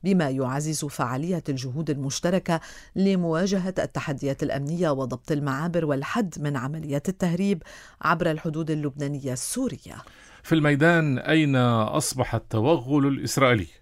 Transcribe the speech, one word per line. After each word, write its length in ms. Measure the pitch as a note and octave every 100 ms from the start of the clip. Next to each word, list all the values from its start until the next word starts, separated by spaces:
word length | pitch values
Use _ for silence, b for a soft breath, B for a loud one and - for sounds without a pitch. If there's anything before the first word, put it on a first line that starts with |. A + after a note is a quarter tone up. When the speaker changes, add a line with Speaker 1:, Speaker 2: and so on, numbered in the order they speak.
Speaker 1:
بما 260 | F3 F#3+ D3
يعزز 540 | C3 B2+ C3 D3+ D3+
فعالية 580 | D3 - B2+ C3 E3 F3+ -
الجهود 420 | C3+ C3 C3 D#3+
المشتركة 720 | C#3+ C#3 - - F#3 - E3 B B B -
لمواجهة 760 | G3 F#3+ E3+ D#3+ F#3+ F#3+ F#3 F#3
التحديات 640 | - - - C#3+ C#3 C#3
الأمنية 480 | D3+ - C#3+ E3+ E3+
وضبط 420 | C3+ C3 B2+ -
المعابر 520 | D3+ C#3+ C3 E3 E3+
والحد 500 | D#3+ C3+ C#3+ A#3+ G3+ E3
من 180 | D3 C#3+
عمليات 520 | B2 D#3+ D3 C#3+ -
التهريب 540 | F#3 F3+ E3+ G3 F#3+ - B B B
عبر 280 | D3+ E3 E3+
الحدود 400 | D#3 E3+ D#3 D#3+
اللبنانية 600 | D#3 D3 C#3 C#3+ C#3+ C3+
السورية. 640 | B2+ - - C4 - - - - B B B
Speaker 2:
في 120 | -
الميدان، 640 | E3 D3 C#3+ D#3+ E3+ D#3 B2+
أين 380 | - D#3+ D3+ C3
أصبح 760 | B2 A#2 G#2+ - - C3 A#2+
التوغل 720 | A2+ - A2+ A#2 E3+ B2 D3 C#3
الإسرائيلي؟ 600 | C#3 A2+ - C3+ A#2+ F2 -